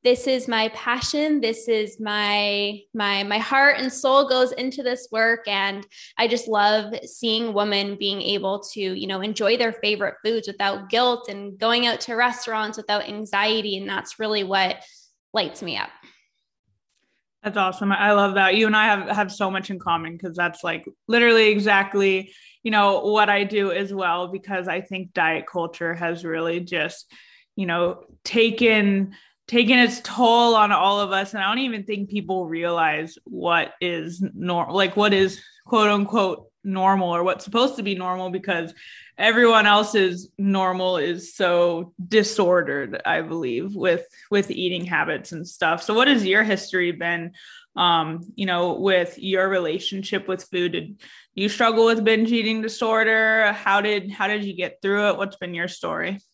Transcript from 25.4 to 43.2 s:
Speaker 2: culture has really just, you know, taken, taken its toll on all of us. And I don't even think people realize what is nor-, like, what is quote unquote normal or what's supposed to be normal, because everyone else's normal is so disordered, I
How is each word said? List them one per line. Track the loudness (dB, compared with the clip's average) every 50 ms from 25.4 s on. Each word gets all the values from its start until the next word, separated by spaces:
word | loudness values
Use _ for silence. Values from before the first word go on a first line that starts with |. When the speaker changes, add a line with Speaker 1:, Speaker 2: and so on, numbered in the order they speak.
| -6
Speaker 2:
culture | -6 -6 -6 -6 -6 -6 -6 -6 -6 -4
has | -4 -4 -4 -4 -6 -6
really | -6 -4 -2 -2 -2 -2 -4
just, | -6 -4 -4 -4 -4 -4 -6 -12 -20 _ -20 -20 -20 _ _ _ _ _ _
you | -6 -4
know, | -2 0 0 0 0 -2 -6 -14 _ -20 _ _
taken, | -2 2 2 2 2 2 2 4 4 4 4 4 2 2 2 0 -4 -6 -18 _ _ _ _ _
taken | 0 2 2 4 4 6 4
its | 4 4 2 -6
toll | -10 -10 0 2 4 6 6 6 6 6 6
on | 4 4 4
all | 4 2 2 2 2 0
of | 0 0
us. | -2 -2 -2 -4
And | -6 -4
I | -2 -2
don't | -2 -2
even | -4 -4 -6 -8 -6
think | -6 -6 -6 -6 -6
people | -6 -6 -4 -4 -4 -4 -4 -4
realize | -4 -4 -2 -2 0 2 2 0 0 -2 -6 -10 -14 -20
what | _ -14 -10 -6 -2 0 0 0 0 -2 -6 _
is | -6 -4 -4 -4 -8 -10 -6 -6 -6 -6 -6
nor-, | -8 -6 -4 -2 -2 -2 -2
like, | 0 0 0 2 2
what | 2 2 4 4
is | 4 2 0 0 -8 -18 -20 _ _ _
quote | 0 2 2 4 4
unquote | 4 2 0 0 0 0 0 0 -2 -6 -12 _ _ _ -8
normal | -6 -2 2 2 4 4 4 2 0 0
or | 0
what's | 0 0 -2 -2 -6
supposed | -2 2 2 2 2 0
to | -4 -4
be | -4 -4
normal, | -4 -4 -4 -4 -4 -4 -6
because | -6 -6 -4 -4 -4 -4 -4 -8 -12 -18 -20 -20 -20 -20 -20 -20 _
everyone | 0 2 2 4 6 6 6 6 6 6
else's | 6 6 4 4 2 2 2 2 2 0 -4 -12 -16 _ -2
normal | 0 0 2 2 2 0 0 0 -2 -2 0
is | 0 -2 -2 -4 -6 -10 -16 -4
so | -2 0 2 4 4 4 2 0 -2 -6 -10 _ -16 -6
disordered, | 2 2 2 4 4 0 2 2 4 4 2 2 0 -4 -4 -4 -6 -8 -4 -2
I | -2 -2 -2